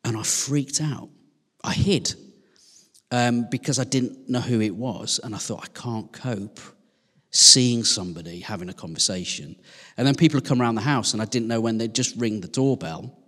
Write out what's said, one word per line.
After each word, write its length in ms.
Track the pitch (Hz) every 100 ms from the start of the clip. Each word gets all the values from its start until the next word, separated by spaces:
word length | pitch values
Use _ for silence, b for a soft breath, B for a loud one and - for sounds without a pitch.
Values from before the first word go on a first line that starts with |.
and 100 | 117
I 80 | 110
freaked 560 | 104 - - 143 135 -
out. 300 | 156 135 - _ _ _ _ _
I 100 | -
hid, 400 | - 196 196 - - - _ b b b b b b _
um, 360 | 123 120 120 113
because 300 | 131 - 139
I 40 |
didn't 460 | 127 135 123 - -
know 120 | 123
who 200 | 123 117
it 140 | 107
was, 440 | 92 127 95 - -
and 100 | -
I 40 | 101
thought, 240 | - 110
"I 160 | - -
can't 320 | 123 113 -
cope 460 | - 127 104 101 - - _ _ _ _ _ _
seeing 500 | - - 135 127 120
somebody 580 | 107 - 92 82 82 87
having 280 | 87 104 90
a 40 |
conversation." 840 | 87 82 80 - 92 85 - - - B B B -
And 80 |
then 80 | 131
people 240 | 135 160 143
had 80 |
come 160 | 131 123
around 140 | 120
the 60 | 113
house, 320 | 117 135 104
and 80 | 107
I 40 |
didn't 220 | 107 123 113
know 140 | 117
when 180 | 113 110
they'd 160 | 113
just 200 | 123 123
ring 260 | 113 117 107
the 60 | 87
doorbell 680 | - 135 127 82 80 123 -